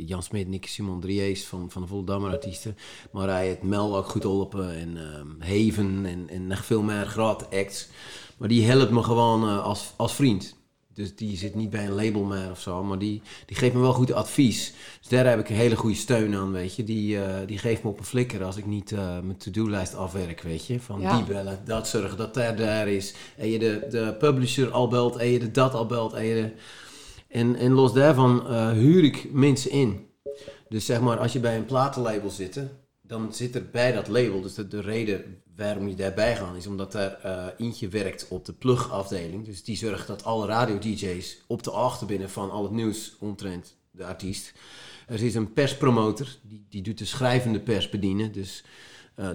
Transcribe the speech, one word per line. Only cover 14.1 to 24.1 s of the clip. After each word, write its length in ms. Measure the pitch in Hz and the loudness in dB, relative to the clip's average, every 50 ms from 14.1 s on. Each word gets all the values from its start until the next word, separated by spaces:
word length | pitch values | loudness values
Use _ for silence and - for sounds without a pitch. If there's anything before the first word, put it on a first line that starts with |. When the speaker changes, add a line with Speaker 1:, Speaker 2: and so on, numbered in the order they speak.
Speaker 1:
advies. 640 | - 104 107 - - - 143 113 98 - - - - - - - - - | 2 0 -2 0 4 4 4 4 4 0 -4 -8 -10 -14 -18 -20 -20 -20
Dus 100 | - - | -4 2
daar 160 | 123 123 107 - | 4 4 6 6
heb 100 | 101 110 | 4 4
ik 100 | 107 - | 2 0
een 60 | 110 | 2
hele 200 | 107 120 120 113 | 4 4 4 4
goede 200 | 107 - 113 101 | 4 2 2 0
steun 400 | - - - 123 113 107 107 101 | 0 0 2 2 2 2 2 0
aan, 160 | 98 95 95 | 0 -2 -2
weet 240 | 95 92 90 92 - | -2 -4 -4 -4 -6
je. 80 | - 110 | -6 -4
Die, 380 | 104 110 107 104 104 104 101 | -4 -2 -2 0 0 0 -2
eh, 260 | 98 95 95 95 95 95 | -2 -2 -4 -4 -6 -6
die 100 | 110 95 | -6 -4
geeft 260 | - 117 113 - - | 0 0 0 0 -2
me 60 | 110 | -4
op 100 | 98 - | -6 -6
een 60 | - | -6
flikker 380 | - - 123 123 123 110 101 95 | -2 0 0 0 0 -2 -4 -6
als 140 | 92 95 107 | -6 -6 -6
ik 80 | 104 | -6
niet, 260 | 104 104 101 98 - | -4 -4 -4 -4 -4
eh, 60 | 107 101 | -4 -4
mijn 380 | 95 90 90 90 87 92 95 - | -4 -4 -4 -4 -6 -6 -8 -8
to-do-lijst 580 | - 107 95 110 110 110 104 98 90 85 - | -10 -6 -2 0 0 0 0 -2 -2 -4 -4
afwerk, 460 | - 95 90 82 98 90 85 82 - | -6 -6 -6 -4 -6 -6 -6 -8 -8
weet 240 | - 85 80 80 - | -8 -6 -6 -6 -6
je. 140 | - 123 123 | -6 -6 -6
Van 220 | - - 104 98 | -6 -6 -6 -4
Speaker 2:
Ja. 140 | 131 185 117 | 0 2 2
Speaker 1:
die 100 | 117 98 | 2 0
bellen, 340 | 92 101 98 98 95 95 95 - | 0 -4 -4 -6 -6 -8 -8 -6
dat 220 | 110 110 110 110 - | -4 -4 -4 -2 -2
zorgen 300 | - 113 98 95 98 98 | -2 -2 -2 -2 -4 -6
dat 160 | 110 107 - | -8 -4 -2
daar, 220 | 131 120 117 110 | -2 -2 0 0
daar 320 | 104 110 107 107 110 107 101 | 0 0 0 0 0 0 0
is. 260 | 101 98 98 - - - - - - - | 0 -2 -2 -6 -10 -14 -18 -18 -10 -6
En 100 | - 110 | -4 -2
je 100 | 110 110 | 0 2
de, 280 | 113 113 104 104 - - | 2 0 0 0 -4 -4
de 260 | 120 117 113 110 | -2 -2 -2 -2